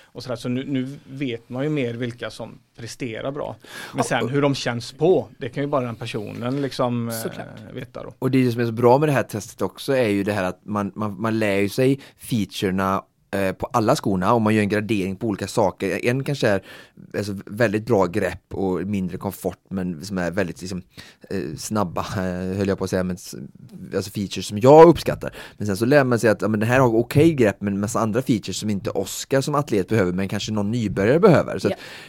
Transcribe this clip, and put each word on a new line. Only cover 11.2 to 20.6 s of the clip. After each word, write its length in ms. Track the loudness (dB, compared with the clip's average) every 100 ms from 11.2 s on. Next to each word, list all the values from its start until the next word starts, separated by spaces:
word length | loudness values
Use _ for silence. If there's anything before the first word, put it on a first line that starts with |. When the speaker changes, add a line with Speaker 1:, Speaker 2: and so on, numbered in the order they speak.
Speaker 2:
man 180 | -4 0
lär 180 | 0 0
ju 120 | 0
sig 320 | 2 2 2 -4 _
featurerna, 880 | -4 -2 -2 -2 -2 0 0 -2 -4 _ _
eh, 180 | -2 -2
på 140 | -2 -2
alla 300 | 2 2 2
skorna, 380 | 0 0 2
och 60 | 4
man 120 | 4
gör 80 | 4
en 60 | 2
gradering 480 | 0 0 -2 -2 -4
på 100 | -4
olika 200 | -4 -2
saker. 580 | 0 0 0 -2 -2 0
En 180 | -2
kanske 240 | -2 0 0
är, 140 | 0 -2 -18 -20 -20 -10 -6
alltså, 180 | -6 -8 -8
väldigt 400 | 0 0 0 2
bra 200 | 2 2
grepp 480 | 0 -2 -4 -10
och 260 | -4 -2 -2 -2
mindre 320 | -2 -4 -6
komfort, 400 | -8 -6 -6 -8 -8
men 340 | -6 -6 -6
som 140 | -6 -4
är 120 | -2
väldigt, 300 | -2 -4 -6